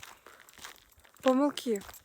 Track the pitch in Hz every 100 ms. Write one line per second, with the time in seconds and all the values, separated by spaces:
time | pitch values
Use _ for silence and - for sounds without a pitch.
0 | - - - - - - - - - _
1 | - - 262 254 285 - 247 196 - -